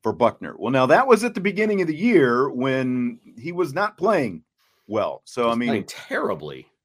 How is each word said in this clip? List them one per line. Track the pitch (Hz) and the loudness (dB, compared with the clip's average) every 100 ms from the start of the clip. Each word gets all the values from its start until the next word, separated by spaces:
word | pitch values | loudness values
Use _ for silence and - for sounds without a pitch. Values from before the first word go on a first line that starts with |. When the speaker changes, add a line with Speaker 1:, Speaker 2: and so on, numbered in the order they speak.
Speaker 1:
for | 110 | -4
Buckner." | 85 117 - 80 - | 2 2 2 -14 -6
Well, | 107 | 0
now | 131 127 | 2 6
that | 180 269 | 4 6
was | 214 | 2
at | 240 | 2
the | 226 | -2
beginning | 190 190 214 202 | -4 -2 0 0
of | 170 | -2
the | |
year | 156 233 196 127 123 135 | 0 2 4 4 2 0
when | 123 135 131 127 127 123 117 - - | -2 -2 0 -2 -2 -4 -6 -20 -14
he | 139 | -10
was | 175 165 | -4 -4
not | 147 208 - | -2 -4 -2
playing | 196 190 120 80 _ _ _ _ - | 0 0 -2 -8 _ _ _ _ -6
well. | 104 87 62 | -2 -2 -6
So, | - 123 | -10 -2
Speaker 2:
He | 117 | 0
was | 117 | 0
Speaker 1:
I | |
mean, | 120 | 0
Speaker 2:
playing | 113 | -2
terribly. | - - - - 285 85 76 65 - _ | -4 -16 -8 -6 -4 -6 -8 -14 -18 _